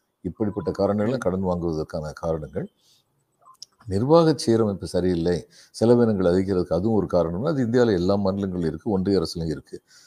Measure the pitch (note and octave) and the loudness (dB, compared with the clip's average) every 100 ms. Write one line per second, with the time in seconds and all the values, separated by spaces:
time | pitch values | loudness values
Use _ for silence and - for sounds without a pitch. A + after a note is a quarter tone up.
0 | _ _ F#2 - G#2+ G2 F2+ E2+ G2+ G#2 | _ _ -10 -4 -4 -4 -6 -2 0 0
1 | G#2+ C3+ F2+ F#2 F#2+ F2 E2+ D#2 D2+ E2 | -2 -2 -2 -2 -2 -2 -2 -4 -6 -8
2 | D2+ - E2 D#2+ C#2+ E2+ G3 _ _ _ | -10 -8 -4 -4 -6 -10 -10 _ _ _
3 | _ _ _ _ _ - - _ - G2 | _ _ _ _ _ -20 -20 _ -6 -2
4 | C3 E3+ D#3+ D3 - A2+ G#2+ F#2 F2 F2+ | 4 6 6 2 2 4 2 -2 -4 0
5 | F#2 E2+ E2 E2+ - - - - A2+ A#2+ | 0 0 0 -2 -4 -20 -12 0 4 6
6 | A2+ G2+ F2 F#2 F#2+ F#2 E2+ E2+ A2 G#2+ | 4 2 2 2 2 0 0 0 0 0
7 | F2 F2 E2 F2 D3 C#3+ A2+ B2 A#2 F2+ | 2 0 0 -2 -4 -2 0 2 2 2
8 | F2+ G2+ G2 G2+ G2 F2+ D#2+ D2 A2+ F#2+ | 0 0 0 -2 -4 -4 -4 -4 -4 -2
9 | F#2 F#2+ D#2+ E2+ E2 C#2+ - F2+ _ - | 2 0 0 -4 -6 -6 -10 -18 _ -20